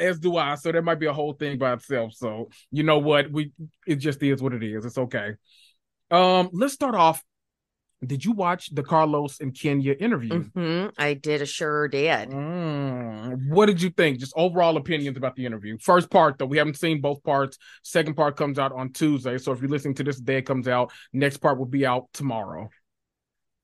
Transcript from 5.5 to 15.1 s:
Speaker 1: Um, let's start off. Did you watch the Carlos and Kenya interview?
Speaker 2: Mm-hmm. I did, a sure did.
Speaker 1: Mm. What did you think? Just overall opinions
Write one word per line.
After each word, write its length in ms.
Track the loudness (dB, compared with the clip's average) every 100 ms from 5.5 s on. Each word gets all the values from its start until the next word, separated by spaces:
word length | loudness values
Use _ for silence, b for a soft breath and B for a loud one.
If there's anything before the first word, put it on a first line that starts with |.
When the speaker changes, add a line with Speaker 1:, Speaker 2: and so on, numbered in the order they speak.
| b b b _ _ 0
Speaker 1:
Um, 380 | 4 6 4 2
let's 220 | 0 -2
start 200 | 0 -2
off. 300 | 4 4 4 -6 _ _ _ _ _ _ -12 -6
Did 200 | -4 -2
you 80 |
watch 420 | 0 2 0 -4 -6
the 80 |
Carlos 560 | 2 4 4 2 -2 -6
and 180 | -8 -4
Kenya 360 | 0 0 2
interview? 500 | 0 0 -2 -2 -4 -4
Speaker 2:
Mm-hmm. 400 | -4 -2 -2 -4 -2
I 160 | -2
did, 280 | -2 -2 -2
a 40 | -2
sure 420 | -4 -2 0 0
did. 400 | 0 0 0 -2
Speaker 1:
Mm. 1200 | -8 -6 -4 -4 -4 -4 -4 -6 -8 -8 -6 0
What 200 | 4 6
did 140 | 4
you 100 | 0
think? 280 | 2 2 2
Just 140 | -4 0
overall 400 | 2 4 4 2
opinions 400 | 0 -2 -2